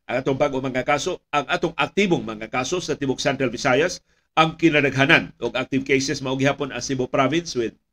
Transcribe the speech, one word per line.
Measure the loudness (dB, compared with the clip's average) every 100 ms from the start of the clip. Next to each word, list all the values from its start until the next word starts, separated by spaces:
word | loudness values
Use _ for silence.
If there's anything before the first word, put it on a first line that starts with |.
Ang | -6 -2
atong | 0 2
bag-ong | 0 0 -2
mga | -2
kaso, | 0 0 0 -6 _
ang | -2 0
atong | 0 -2 0
aktibong | -2 0 2 2
mga | -2 -8 -6
kaso | -6 -4 -4
sa | -4
Tibok | -2 -2 0
Central | -2 0 -2
Visayas, | 0 2 2 2 -2 -14 _ _ 0
ang | 0 2
kinadaghanan | 2 4 2 2 4 4 2 -6
og | -4 -4
active | -2 -2 0
cases | 0 0 -4
mao | -4 0
gihapon | 0 0 -4 -6
ang |
Cebu | -4 -4 0
Province | 2 2 0 -2 -2
with | -4 -6 _